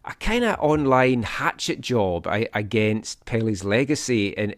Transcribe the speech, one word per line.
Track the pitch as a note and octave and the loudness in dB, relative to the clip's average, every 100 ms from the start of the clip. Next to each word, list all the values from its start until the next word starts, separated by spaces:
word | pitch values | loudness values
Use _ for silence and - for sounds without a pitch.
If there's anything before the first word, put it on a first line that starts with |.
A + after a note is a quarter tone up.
a | - - | -16 -6
kind | - A#3+ | -2 0
of | A#3 - | 0 0
online | D3 D3+ C#3 C3 B2+ B2+ | 2 2 4 4 4 2
hatchet | G2+ - D3 - - - | -2 -2 -4 -2 -4 -6
job, | - A#2+ F#2+ E2+ - | -2 0 2 0 -2
I, | G#2 A2+ | -2 -2
against | G#2+ G#2 A2 G#2+ A2 - - - | -4 -2 0 2 0 -4 -12 -6
Pele's | A#2 A2+ G2 | -2 0 -2
legacy | F#2+ A2 C#3+ D3+ - A#2 G2+ | 0 0 2 0 0 0 0
in, | - G#2 | -2 -4